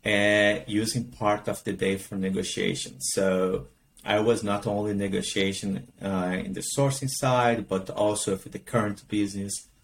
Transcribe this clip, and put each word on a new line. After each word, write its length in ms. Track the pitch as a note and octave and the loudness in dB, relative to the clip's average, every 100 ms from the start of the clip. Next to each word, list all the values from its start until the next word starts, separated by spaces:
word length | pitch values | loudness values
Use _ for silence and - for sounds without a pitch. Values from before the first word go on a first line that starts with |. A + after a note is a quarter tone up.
| G#2+ | 2
uh, 540 | G2+ G#2 G#2 G#2 G#2 - | 4 4 6 4 2 -2
using 380 | G#2+ A2 A#2+ - | -2 0 -2 -6
part 420 | - G#2 G#2 - | -2 0 0 -2
of 160 | G2 | -6
the 100 | - | -6
day 240 | F#2+ F#2+ G2 | -2 0 0
for 180 | - G2 | -4 -4
negotiation. 840 | F#2+ F#2+ F#2+ - F#2+ F#2 - - | -2 -2 -4 -2 -2 -2 -6 -8
So 680 | - - F#2+ F#2 F#2 F#2+ - _ _ - - | -4 0 2 2 2 0 -6 _ _ -14 0
I 140 | G#2 | 2
was 200 | G#2+ A2 | 4 2
not 240 | G#2 G#2 G#2+ | 2 -2 0
only 280 | G2+ G#2 | -2 0
negotiation, 1000 | G2+ G2 G2 F#2+ - G2 F#2+ G2+ F#2+ - - | 0 0 -2 -2 0 0 0 -4 -4 -8 -8
uh, 360 | G2 F#2+ F2+ F#2 - | -4 -2 0 -2 -4
in 80 | |
the 100 | F#2+ - - | -6 -4 0
sourcing 320 | C#3 C3+ C3 | 0 0 -4
side, 580 | - C3 B2 A#2+ A2+ F#2+ | -2 2 4 4 2 0
but 220 | F#2+ F#2+ | -2 -2
also 480 | - G#2 G#2 - F#2+ | 0 2 2 -2 -2
for 100 | - | -4
the 100 | - | -14
current 460 | - A#2+ G#2 G2 - | -2 0 0 -4 -4
business. 580 | G#2 G2+ G2 G2+ - - _ | 0 0 -2 -6 -8 -12 _